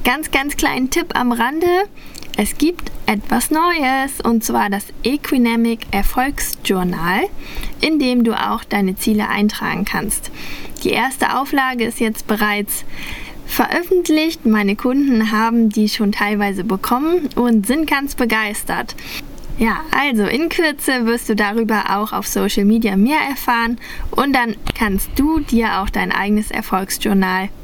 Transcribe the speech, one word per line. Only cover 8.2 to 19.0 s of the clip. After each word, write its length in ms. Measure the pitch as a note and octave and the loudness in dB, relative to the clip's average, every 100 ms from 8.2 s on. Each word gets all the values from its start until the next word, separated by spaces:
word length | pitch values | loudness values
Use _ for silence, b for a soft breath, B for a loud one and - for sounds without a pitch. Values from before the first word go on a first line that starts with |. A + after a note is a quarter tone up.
du 100 | A#3 | 2
auch 300 | A3 G#3 G#3+ | 2 -2 -4
deine 320 | - G#3 F#3+ F#3+ | -2 0 0 0
Ziele 320 | - G#3+ G#3+ | 0 0 0
eintragen 560 | - G#3 - F3 F3 | 2 0 0 -4 -4
kannst. 480 | G3 - G#3 - - B B B B B | -2 -2 -2 -4 -6 B B B B B
Die 60 | - | 0
erste 480 | - B3+ - - B3 | 0 0 0 0 0
Auflage 460 | C#4 C#4+ C4 B3 | 0 0 0 0
ist 160 | A3+ - | -4 0
jetzt 280 | A3+ A3 - | -2 -2 -2
bereits 580 | G#3+ G#3+ G#3 G3+ - - B B B B B - | 0 2 0 -2 -4 -6 B B B B B -6
veröffentlicht. 1000 | - - - F4 F#4 E4 D#4 D#4+ D#4+ A3+ | 0 2 0 2 2 4 2 2 0 2
Meine 300 | G#3+ G3+ G#3 | 4 2 0
Kunden 560 | B3 C4 C#4 A#3 A3 | 2 2 4 4 2
haben 380 | G#3+ A3+ A#3 A3+ | 2 2 4 4
die 200 | G#3+ G#3+ | 4 0
schon 240 | - G#3 | 2 0
teilweise 500 | G#3 G#3 G#3 G3+ G3 | 2 0 0 0 -2
bekommen 680 | F#3+ G3 - A#3+ D#4 F4 D4+ - | -2 -2 0 0 2 0 0 0
und 320 | A#3+ A3+ G3 | 4 2 2
sind 200 | C#4+ D4+ | 0 2
ganz 260 | C#4+ C#4 - | 0 0 -2
begeistert. 800 | A#3+ A3 G#3+ G#3 - - - - | 0 0 -2 -4 -4 -4 -6 -10